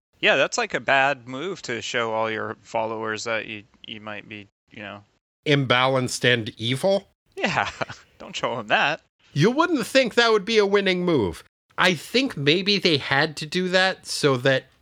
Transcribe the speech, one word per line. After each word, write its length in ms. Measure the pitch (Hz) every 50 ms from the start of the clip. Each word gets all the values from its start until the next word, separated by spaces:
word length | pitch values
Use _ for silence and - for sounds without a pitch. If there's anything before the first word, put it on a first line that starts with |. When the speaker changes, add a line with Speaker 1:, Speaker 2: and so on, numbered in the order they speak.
| _ _ _ _
Speaker 1:
Yeah, 160 | - 208 190
that's, 220 | 135 147 180 -
like, 160 | 247 233 196 -
a 80 | 143
bad 440 | 113 - 135 135 135 139 147 127 113
move 360 | 123 131 131 160 196 175 -
to 200 | - - 120 110
show 300 | - - - 123 117 113
all 180 | 110 110 110 110
your 280 | 110 107 107 107 110 - -
followers 600 | - - 113 110 110 113 110 110 110 107 104 -
that 220 | 117 113 110 -
you, 180 | - 110 104 104 _ _ _ -
you 140 | - 113 107
might 260 | 107 107 104 101 -
be, 220 | - 107 104 101 101 _ _ _ _
you 100 | - 113
know, 240 | 104 98 101 104 104 _ _ _ _ _ _ _ -
Speaker 2:
imbalanced 800 | 156 143 143 135 120 123 123 127 135 135 131 127 120 - - -
and 280 | 123 123 120 107 113 -
evil? 500 | - 110 120 131 131 - 196 196 196 - _ _ _ _ _ -
Speaker 1:
Yeah, 320 | 381 359 202 143 127 101 - - - - - -
<laughs> 240 | - - _ _
don't 180 | - - 92 -
show 240 | - - 117 117 123
'em 80 | 104
that. 320 | 107 151 220 175 139 160 - _ _ _ _ _ _
Speaker 2:
You 200 | - 139 160 220
wouldn't 340 | 254 294 339 359 330 254 196
think 300 | - - 269 262 208 -
that 160 | 240 233 233
would 120 | 220 208 180
be 140 | 220 226
a 80 | 214 202
winning 400 | 202 202 202 196 190 185 180 180
move. 380 | 175 165 131 101 85 80 - - _ _ _ _ _ _
I 160 | - 170 185 180
think 420 | 139 - - - 247 269 240 -
maybe 440 | 147 139 143 160 190 185 202 208 180
they 180 | - 180 156
had 400 | 135 - - 139 139 156 160 147
to 80 | - 156
do 240 | 151 - 180 185 180
that 380 | 180 185 190 190 180 - -
so 300 | - - - - 143 131
that 280 | 120 127 135 135 135 - _ _ _